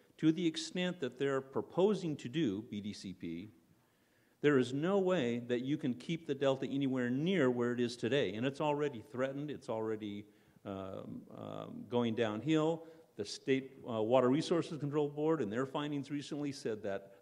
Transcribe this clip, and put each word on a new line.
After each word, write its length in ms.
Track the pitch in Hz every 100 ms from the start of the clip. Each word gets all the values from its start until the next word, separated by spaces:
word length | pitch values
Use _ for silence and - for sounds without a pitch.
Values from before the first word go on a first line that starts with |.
| _ -
to 140 | 156
the 140 | 160 165
extent 540 | 160 - 185 180 180
that 180 | 123 -
they're 220 | 139 135
proposing 760 | 135 117 104 - 202 190 165 143
to 120 | 120
do 360 | 147 135 98 113
B 140 | 104
D 100 | 104
C 220 | 98 101
P, 340 | 90 85 85 104 - _ _ _ _ _ _ _ _
there 160 | 147 139
is 160 | 120
no 240 | 139 170 202
way 400 | 180 180 120 120 120
that 140 | 123
you 180 | 131 151
can 160 | 135
keep 320 | 117 - 165 156
the 80 |
Delta 320 | 135 139 135 127
anywhere 420 | 139 135 131 123
near 420 | 131 170 190 131
where 220 | 123 120
it 80 | 120
is 160 | 120 -
today. 380 | 113 139 98
And 100 | 104
it's 160 | 135 139
already 420 | 151 147 147 120 -
threatened, 400 | 120 135 139 147
it's 200 | 123 -
already, 560 | 113 110 110 104 104 104 - _ _ 104
um, 560 | 95 95 104 - - - -
um, 460 | 104 107 107 - 104
going 260 | 120 120
downhill. 720 | 110 110 107 143 156 156 165 - - - -
The 80 |
State, 540 | 104 - - 131 131 - -
uh, 120 | 110
Water 260 | 107 131 123
Resources 500 | 147 - 170 147 156
Control 300 | 143 151 143
Board, 320 | 143 156 160
in 80 | 104
their 160 | 113
findings 460 | 135 156 147 143 135
recently, 420 | 147 135 147 147
said 300 | - 120 107
that 300 | 101 98 - -